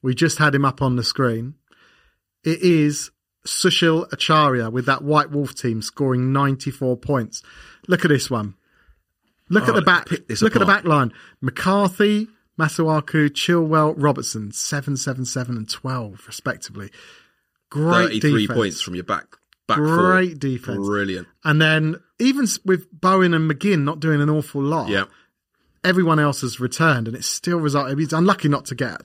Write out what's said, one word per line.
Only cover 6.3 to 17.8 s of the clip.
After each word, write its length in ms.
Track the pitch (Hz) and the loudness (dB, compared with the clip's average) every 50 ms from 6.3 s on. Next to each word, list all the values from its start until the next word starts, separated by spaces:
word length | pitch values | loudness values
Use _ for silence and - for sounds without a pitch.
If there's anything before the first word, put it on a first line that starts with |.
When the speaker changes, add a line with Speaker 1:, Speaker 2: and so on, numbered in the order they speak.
Speaker 1:
ninety-four 680 | 135 139 139 139 135 135 - 143 131 - 139 127 123 123 | 0 2 2 0 0 -2 -4 -8 -6 -4 -2 -2 -2 -2
points. 440 | - - 147 131 113 107 - - - - - - - - - _ - - | -2 -2 -2 -2 -2 -4 -10 -16 -16 -16 -20 -20 -20 -20 -20 _ -2 -2
Look 180 | 180 160 - | 0 0 4
at 40 | 165 | 2
this 200 | 147 131 - - | 2 2 2 -2
one. 240 | 131 113 104 101 95 _ _ _ _ _ _ _ _ _ _ _ _ _ _ _ _ _ _ _ | -4 -4 -4 -6 -10 _ _ _ _ _ _ _ _ _ _ _ _ _ _ _ _ _ _ _
Look 140 | 170 214 - - | 0 2 2 4
Speaker 2:
Oh, 20 | |
Speaker 1:
at 60 | - | 2
the 60 | - | 2
back. 240 | 160 180 180 170 - | 4 4 2 2 2
Speaker 2:
pick 220 | - 170 - - _ | -4 -6 -8 -6 _
this 140 | 113 - 214 | -4 0 0
Speaker 1:
Look 120 | 220 - | 2 2
at 40 | 240 | 2
the 60 | 196 | 2
Speaker 2:
apart. 180 | 185 196 202 - | 4 2 2 2
Speaker 1:
back 40 | 175 | 2
line. 220 | 156 147 131 117 - - - - _ _ | 2 2 2 0 -4 -10 -20 -20 _ _
McCarthy, 840 | - 131 - - - 190 196 202 202 185 185 - 208 208 208 208 214 - _ _ _ _ _ - | -6 -6 -6 -2 -2 0 2 2 2 0 2 2 2 2 2 0 -2 -4 _ _ _ _ _ -2
Masuaku, 680 | 160 151 - - 165 156 156 156 147 - - 156 151 147 | -2 -2 0 0 0 2 2 0 -2 0 0 2 2 2
Chilwell, 640 | 143 - - - 175 170 165 156 160 156 151 151 156 - | 0 -2 -2 0 2 2 2 2 2 2 2 2 0 0
Robertson, 540 | 139 147 139 139 123 - - 110 107 101 | 0 0 0 0 -4 -8 -8 -8 -10 -10
seven, 440 | 107 - - - - 143 139 - 143 | -8 -8 -8 -6 -6 -6 -4 -4 -6
seven, 300 | 127 - 147 131 131 127 | -4 -4 -6 -6 -6 -8
seven, 320 | 123 - 135 127 120 123 113 | -6 -6 -6 -6 -6 -6 -8
and 100 | 110 110 | -8 -10
twelve, 560 | - - - 135 131 127 117 104 92 92 - - | -10 -10 -8 -8 -8 -8 -8 -10 -14 -18 -20 -18
respectively. 640 | 98 - _ 139 110 - - - - 101 101 101 _ - - - - - _ _ _ _ _ _ _ _ _ _ | -18 -10 _ -8 -8 -8 -12 -16 -14 -14 -16 -16 _ -20 -20 -20 -20 -20 _ _ _ _ _ _ _ _ _ _
Great 340 | - 143 | -4 -2